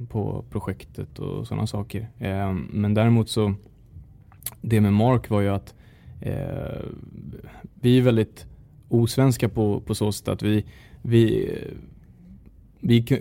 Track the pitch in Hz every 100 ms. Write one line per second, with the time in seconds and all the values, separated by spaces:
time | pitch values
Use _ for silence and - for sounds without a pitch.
0 | 120 110 101 101 - 107 98 95 - -
1 | - - 95 95 117 104 107 104 101 104
2 | 113 - 101 98 98 92 - 104 104 104
3 | 117 117 110 110 104 101 - - - -
4 | - - - - - - 113 110 104 101
5 | 120 120 - 104 101 98 - - - -
6 | - - - - 50 50 - - - -
7 | - - - - - - - - 123 127
8 | 123 110 107 - - - - - - 117
9 | 117 - 135 120 113 113 107 101 - 107
10 | 104 98 - 98 104 104 - - - -
11 | - 117 113 53 - - - - - -
12 | - - - - - - - _ - 120
13 | 117 139